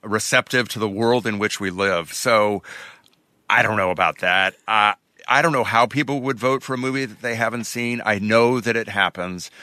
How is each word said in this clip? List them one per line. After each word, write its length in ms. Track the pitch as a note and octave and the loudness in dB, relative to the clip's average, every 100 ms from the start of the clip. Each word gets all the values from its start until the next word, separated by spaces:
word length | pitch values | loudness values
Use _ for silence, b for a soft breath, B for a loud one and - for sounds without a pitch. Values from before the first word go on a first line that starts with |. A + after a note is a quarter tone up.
receptive 640 | G#2+ G#2+ - B2+ - B2+ A2 | -6 -4 0 0 2 -2 -2
to 100 | A2 | -4
the 100 | G#2+ | -4
world 380 | G2 A2+ B2 A2+ | 0 2 2 0
in 100 | G#2 | -2
which 220 | G#2 - | -2 -2
we 100 | G2 | -6
live. 420 | F2+ G2 F2 D#2+ | -2 0 0 -2
So 500 | - B2+ A2 G#2 G2 B B B B B _ _ _ - | -4 2 2 2 -2 B B B B B _ _ _ 0
I 140 | A#2 | 2
don't 160 | A2 G#2+ | 2 2
know 140 | F#2 | 0
about 280 | F2 E2+ - | 2 0 0
that. 360 | F2+ F#2 F#2+ - - | 0 2 0 -2 -2
Uh, 260 | A2 G#2 - _ _ - | 2 2 0 _ _ 0
I 160 | C3 | 2
don't 100 | D#3+ | 4
know 100 | C#3 | 2
how 220 | G2+ A2+ A#2 | 2 2 2
people 340 | C3+ D3 C#3+ | 0 -2 -2
would 180 | B2+ A#2+ | -4 -2
vote 240 | B2+ C3+ | 0 -2
for 100 | - | -4
a 60 | B2+ | -6
movie 260 | C3 C3+ C3 | -4 -4 -6
that 160 | G#2 | -8
they 140 | A#2+ A2+ | -6 -2
haven't 300 | A2+ A#2+ A2 | -2 -2 -6
seen. 360 | A#2+ A#2+ A#2+ | -4 -4 -2
I 140 | G#2+ G#2 | -2 0
know 420 | G#2+ A2+ A#2 B2+ | 2 4 4 2
that 160 | A#2 A2+ | 0 -2
it 140 | G#2+ | -2
happens. 640 | G2+ F#2+ - F2+ F2+ - B | 0 0 0 -8 -8 -12 B